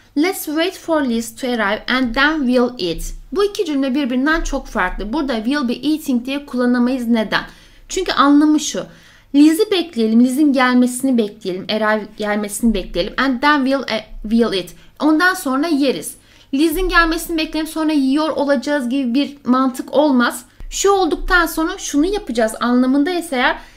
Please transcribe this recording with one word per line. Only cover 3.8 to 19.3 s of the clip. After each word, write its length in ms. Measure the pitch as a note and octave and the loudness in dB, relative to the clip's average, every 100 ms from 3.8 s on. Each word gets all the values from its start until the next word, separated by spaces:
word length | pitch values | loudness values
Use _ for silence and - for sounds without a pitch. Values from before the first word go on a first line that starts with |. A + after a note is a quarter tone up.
| C4+ C4+ | 0 0
birbirinden 460 | C4+ B3+ C#4+ D#4+ | 0 0 0 0
çok 260 | D#4+ C#4 - | -2 -6 -4
farklı. 460 | A3 F3+ - G3+ | -4 -2 -4 -4
Burada 220 | D4 C#4 A#3 | -4 -2 -2
"will 320 | A3 D4 A#3+ | -2 -2 -2
be 40 | |
eating" 520 | A#3+ C#4 D#4 C#4+ A#3+ B3 | -2 -2 -2 0 -2 -2
diye 200 | C#4 C#4+ | -8 -6
kullanamayız. 600 | B3 B3 B3 A#3+ C4 A#3 | -2 0 2 0 0 0
Neden? 360 | A#3 G#3 E3 - - - - - | 0 0 -4 -4 -18 -20 -20 -8
Çünkü 220 | F#4+ F#4 | -4 -2
anlamı 480 | - C#4+ D4 D4+ D4+ | 2 4 6 6 2
şu. 240 | - F#3 - - - - - C#4+ | 0 -8 -10 -18 -20 -20 0 6
Liz'i 360 | D#4 D#4+ G#4+ | 6 4 0
bekleyelim, 520 | F#4 E4 A#3 A3 A3+ | 0 -2 -2 2 4
Liz'in 300 | B3+ B3+ D4+ | 4 4 2
gelmesini 640 | C4 B3+ B3 B3 - C4+ A#3+ | 4 4 4 2 0 0 0
bekleyelim, 480 | G#3 - F#3 F#3 F#3+ | 0 -4 -8 -8 -4
arrive 380 | G#3+ G#3+ G#3+ G#3 - | -2 0 0 -4 -8
gelmesini 560 | G#3 G#3 G#3 - A#3 | -4 -4 -4 0 0
bekleyelim. 400 | G3+ F3+ G3+ G#3+ - | 0 -4 -4 -4 -2
"And 240 | C4+ B3 | -2 2
then 240 | D4 D4 C4 | 2 2 2
we'll, 280 | C4+ - | 0 -2
e, 120 | A3 - - | -6 -8 -12
we'll 320 | G#3 A3+ A3+ | -2 2 2
eat." 160 | F#3+ E3+ - - - | -2 -6 -14 -20 -2
Ondan 340 | D4+ D#4 F4+ | 2 4 2
sonra 340 | F#4 C#4 C4 E4+ | 0 -2 -2 0
yeriz. 480 | C#4 C#4 F3 - - _ - - | 0 0 -2 -8 -16 _ -20 -6
Liz'in 360 | C4+ D#4+ D#4 F#4 | 0 0 0 0
gelmesini 480 | F4 E4 E4 - E4 | 2 2 -2 -4 -4
bekleyelim, 340 | D#4+ D#4 D#4 | -2 -4 -4
sonra 200 | D#4+ D#4 | -2 0
yiyor 380 | D4+ C4 C#4+ D#4 | 2 2 0 0
olacağız 600 | - C#4+ C#4 D4 D4 A#3+ | 0 0 0 0 -2 -2
gibi 240 | C#4 B3 | -2 0
bir 240 | B3+ C#4 | 0 -2